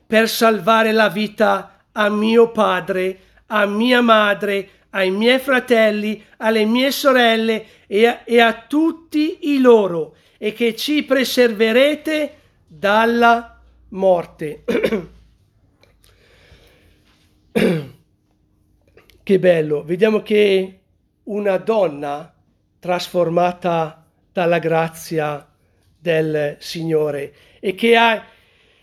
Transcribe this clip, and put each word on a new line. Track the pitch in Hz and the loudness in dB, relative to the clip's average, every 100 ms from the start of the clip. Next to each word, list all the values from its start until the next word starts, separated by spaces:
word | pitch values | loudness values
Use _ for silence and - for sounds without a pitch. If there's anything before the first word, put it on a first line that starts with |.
| _ | _
per | 220 220 | 0 0
salvare | - 226 214 175 226 220 | 0 0 2 2 2 2
la | 220 208 | 2 0
vita | 180 208 - 202 196 - _ _ | 0 -6 -2 0 0 -6 _ _
a | 214 208 | -4 -2
mio | 311 220 233 226 | 0 2 4 4
padre, | 220 196 180 170 185 185 190 _ _ - | 2 0 0 -4 -4 -4 -8 _ _ -6
a | 214 202 | -2 -2
mia | 208 247 247 | 0 0 2
madre, | 240 214 208 185 202 196 190 _ _ | 4 4 2 0 -4 -4 -8 _ _
ai | 196 190 | -4 -2
miei | 196 233 262 | 0 2 2
fratelli, | 277 254 247 226 220 208 208 208 - - | 0 -2 2 2 2 0 -4 -8 -12 -6
alle | 220 226 | -2 0
mie | 214 247 269 | 2 0 0
sorelle | - 285 254 233 226 226 214 - _ - | 0 2 2 2 2 -2 -4 -8 _ -6
e | 208 226 | 2 2
a, | 226 | 0
e | - 233 | 0 4
a | 233 220 - | 4 0 -4
tutti | 294 320 320 - 302 311 370 294 | -2 0 -2 -6 -4 -4 -4 -4
i | 277 | 2
loro, | 254 226 190 170 151 - _ _ | 4 4 2 -4 -8 -12 _ _
e | 214 | -8
che | 208 233 | -2 -4
ci | 220 - 294 | -2 -4 -4
preserverete | - 269 262 254 240 202 226 240 285 302 311 302 285 - _ _ _ | 0 -2 0 2 2 2 0 2 2 0 -4 -4 -6 -10 _ _ _
dalla | 156 202 214 226 233 233 233 233 - _ _ _ | -6 0 2 2 4 4 2 -2 -18 _ _ _
morte." | 185 190 175 160 - 151 - - 247 - 208 160 - _ _ _ _ _ _ _ _ _ _ _ _ _ - _ _ _ _ _ _ _ _ _ | -2 2 2 -2 -10 -12 -8 -4 -2 -2 -4 -8 -18 _ _ _ _ _ _ _ _ _ _ _ _ _ -20 _ _ _ _ _ _ _ _ _
<clears throat> | 220 185 165 127 - _ _ _ _ _ _ _ _ _ _ _ _ - | -2 0 -2 -6 -18 _ _ _ _ _ _ _ _ _ _ _ _ -2
Che | 185 | 2
bello, | 180 165 151 147 | 4 2 0 -4
vediamo | 160 175 220 214 | -4 -2 0 0
che | 196 208 208 190 190 185 _ _ _ _ | 0 0 2 0 -2 -10 _ _ _ _
una | - 202 202 185 | -10 -6 -2 -2
donna | 196 220 175 143 147 147 165 _ _ _ _ _ | -2 -2 -2 -4 -8 -10 -12 _ _ _ _ _
trasformata | 170 180 - 180 165 175 180 180 180 170 156 - _ _ _ | -6 -6 -4 -4 -2 0 -2 -2 -4 -4 -4 -10 _ _ _
dalla | 190 170 170 | -4 -2 0
grazia | 165 160 165 - - 160 151 143 - _ _ _ _ _ | 0 -2 -2 -8 -10 -6 -6 -8 -14 _ _ _ _ _
del | 170 160 156 151 147 - | -4 -2 -2 -2 -4 -8
Signore | - 170 165 156 151 143 143 - _ _ | -12 -8 -2 -2 -2 -4 -10 -16 _ _
e | 208 | -8
che | 185 233 233 | -2 2 4
ha | 233 208 - _ _ _ _ _ | 2 0 -8 _ _ _ _ _